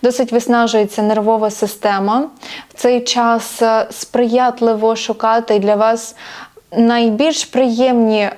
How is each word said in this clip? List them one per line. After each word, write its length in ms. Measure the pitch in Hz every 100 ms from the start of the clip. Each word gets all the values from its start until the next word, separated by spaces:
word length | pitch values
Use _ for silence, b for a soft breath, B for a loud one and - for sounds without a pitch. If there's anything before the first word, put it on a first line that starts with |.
Досить 300 | 240 247 247
виснажується 680 | 226 240 240 233 226 208 -
нервова 480 | 214 220 214 226 214
система. 760 | 208 208 214 214 196 196 226 294 - B B B
В 60 |
цей 260 | - 247 247
час, 640 | 240 247 233 233 226 -
е, 240 | 226 220 -
сприятливо 1040 | - - 240 240 240 254 247 233 220 220 226
шукати 640 | - 220 220 226 233 208
для 160 | 202
вас 420 | 208 220 226 - - B B B - _ -
найбільш 680 | 233 240 233 214 302 311
приємні 840 | - - 262 226 262 247 226 214 202